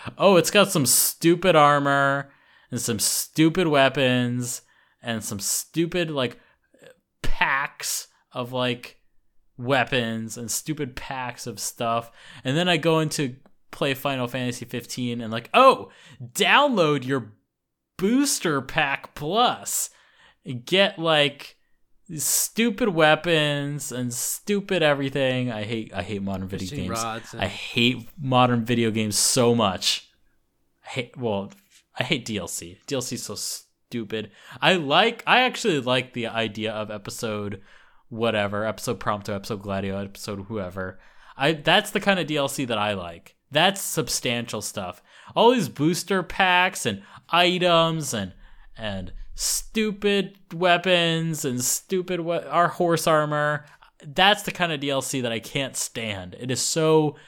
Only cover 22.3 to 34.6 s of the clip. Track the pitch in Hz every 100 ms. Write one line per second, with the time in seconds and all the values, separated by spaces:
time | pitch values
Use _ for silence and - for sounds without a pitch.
22.3 | - - - 233 233 233 165 151 156 175
23.3 | 160 147 143 143 147 - 120 123 123 -
24.3 | - - 202 196 185 151 143 135 139 131
25.3 | 127 123 107 107 117 107 98 92 101 98
26.3 | 95 95 95 92 - 90 113 113 113 -
27.3 | 117 95 - - - 120 123 - - 135
28.3 | 127 123 120 113 120 113 107 107 101 -
29.3 | 139 117 117 104 90 - - - _ _
30.3 | _ _ _ _ _ - - 120 - 120
31.3 | 101 101 - _ _ _ - 123 147 117
32.3 | 104 85 - 85 95 - 135 117 117 -
33.3 | 101 - - _ _ - 120 104 110 107
34.3 | _ - -